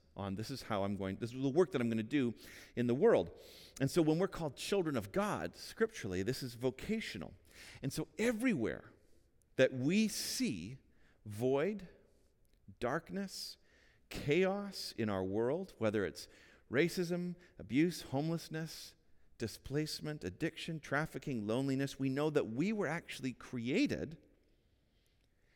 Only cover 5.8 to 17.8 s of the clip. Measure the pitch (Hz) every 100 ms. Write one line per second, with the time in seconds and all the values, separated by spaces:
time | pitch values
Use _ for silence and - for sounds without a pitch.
5.8 | 226 - 107 90 98 131 131 120 127 123
6.8 | - 220 - 95 73 - - - - -
7.8 | 139 156 - - 226 214 254 165 101 57
8.8 | - - - - _ _ _ - 131 131
9.8 | 135 202 220 - - - 240 101 92 131
10.8 | - - - _ 107 104 127 139 175 208
11.8 | 180 - _ _ _ _ _ _ - -
12.8 | 120 156 - 180 196 - - - _ _
13.8 | - _ _ - - 160 185 202 202 190
14.8 | - - 110 95 95 101 120 165 190 -
15.8 | 110 104 90 73 - - - - - 117
16.8 | 170 185 170 175 175 175 - - 95 131